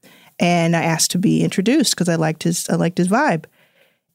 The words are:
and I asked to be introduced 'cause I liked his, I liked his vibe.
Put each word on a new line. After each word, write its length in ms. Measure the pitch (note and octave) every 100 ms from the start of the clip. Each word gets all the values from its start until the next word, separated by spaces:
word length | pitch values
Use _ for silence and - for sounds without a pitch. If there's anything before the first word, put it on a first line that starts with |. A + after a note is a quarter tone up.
| - - - -
and 360 | F3 F3 E3
I 80 | E3
asked 280 | E3 D#3+ -
to 80 | F3+
be 240 | E3 D#3+
introduced 520 | E3 - F#3+ D4+ B3+
'cause 140 | - F3
I 60 |
liked 300 | E3 D#3+ D#3+
his, 260 | E3+ E3+ -
I 60 | E3
liked 200 | E3+ F3
his 120 | F3+
vibe. 360 | A3 D4 E3 - _ _ _ _ _ _